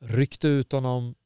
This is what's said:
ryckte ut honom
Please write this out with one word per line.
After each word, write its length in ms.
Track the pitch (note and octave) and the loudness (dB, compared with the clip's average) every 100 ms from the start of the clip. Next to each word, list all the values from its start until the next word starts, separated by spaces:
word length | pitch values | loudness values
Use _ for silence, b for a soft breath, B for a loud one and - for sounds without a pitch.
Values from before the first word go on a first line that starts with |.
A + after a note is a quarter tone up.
ryckte 480 | A#2+ B2+ C#3 - D#3 | -2 0 0 0 2
ut 240 | C#3+ - | 2 0
honom 420 | C#3 B2+ B2 A#2+ - | -2 0 -2 -4 -10